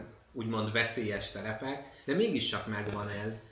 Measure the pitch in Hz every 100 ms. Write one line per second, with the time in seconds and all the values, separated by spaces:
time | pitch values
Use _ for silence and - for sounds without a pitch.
0 | 110 - - 131 110 113 107 113 113 -
1 | 107 101 - 101 104 107 135 143 - -
2 | - 151 226 143 110 104 110 107 104 104
3 | 104 104 107 113 -